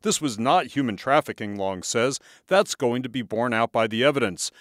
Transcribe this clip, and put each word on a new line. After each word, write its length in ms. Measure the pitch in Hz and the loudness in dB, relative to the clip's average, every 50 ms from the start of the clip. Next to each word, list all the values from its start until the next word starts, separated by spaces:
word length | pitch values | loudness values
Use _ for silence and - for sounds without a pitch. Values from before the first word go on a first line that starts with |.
"This 200 | - 214 185 - | -4 -2 -2 0
was 180 | 151 143 110 101 | 0 -2 -2 -2
not 280 | 117 135 165 180 151 120 | 0 2 2 2 2 0
human 280 | - 139 135 117 101 | -2 -2 -2 -2 -2
trafficking," 600 | 87 - 131 139 151 - - 104 - 117 104 101 101 | -4 -2 2 2 2 2 0 -4 -8 -8 -8 -6 -4
Long 260 | 95 95 95 92 82 | -4 -4 -4 -4 -4
says. 360 | - - 117 117 135 135 - _ - - - _ - | -2 0 0 0 0 -2 -4 _ -14 -20 -16 _ 0
"That's 280 | 185 190 214 - - | 2 2 2 2 0
going 280 | - 139 120 120 127 127 | -2 0 0 0 0 -4
to 60 | 123 | -4
be 120 | 113 131 | -6 -6
borne 320 | 117 87 110 107 120 123 117 | -6 -4 -2 -2 -2 0 2
out 180 | 113 117 113 | 2 2 2
by 160 | - 113 113 110 | 2 2 0 2
the 160 | 113 110 127 | 2 2 2
evidence. 480 | 143 143 139 120 101 87 - - - - _ | 4 4 2 0 0 -2 -4 -8 -8 -10 _